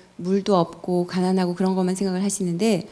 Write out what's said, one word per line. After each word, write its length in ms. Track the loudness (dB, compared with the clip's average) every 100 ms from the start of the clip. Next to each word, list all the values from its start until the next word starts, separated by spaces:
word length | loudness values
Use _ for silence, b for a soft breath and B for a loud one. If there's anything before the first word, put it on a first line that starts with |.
| B -10
물도 400 | -2 -2 2 2
없고 520 | 2 -2 -2 0 0
가난하고 480 | 0 2 2 0 0
그런 180 | 0
것만 220 | 2 0 0
생각을 260 | -2 -2
하시는데 680 | -2 -2 -2 0 0 0 B